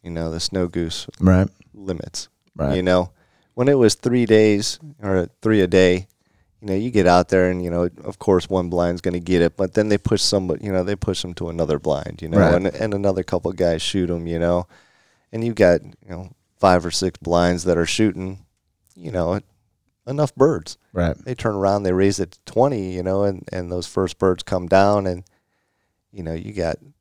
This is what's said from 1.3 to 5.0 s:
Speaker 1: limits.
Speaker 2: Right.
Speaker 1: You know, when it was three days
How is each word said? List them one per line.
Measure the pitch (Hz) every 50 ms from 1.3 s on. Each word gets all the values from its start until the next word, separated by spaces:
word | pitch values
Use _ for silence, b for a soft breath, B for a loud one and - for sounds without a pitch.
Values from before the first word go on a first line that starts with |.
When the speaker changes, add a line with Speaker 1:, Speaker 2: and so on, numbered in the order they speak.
| 92 90 98 - _ _ _ _ _
Speaker 1:
limits. | 107 98 95 90 82 - - - - - _ _ _ _ _ _
Speaker 2:
Right. | - 76 69 69
Speaker 1:
You | 92 92
know, | 92 90 90 90 90 _ _ _ _ _ _ _ _ _
when | 117 123
it | 135 143
was | 135 123 107 -
three | _ - 131 120 123 120
days | 110 113 110 107 107 104 101 104 - - - - 151 139 _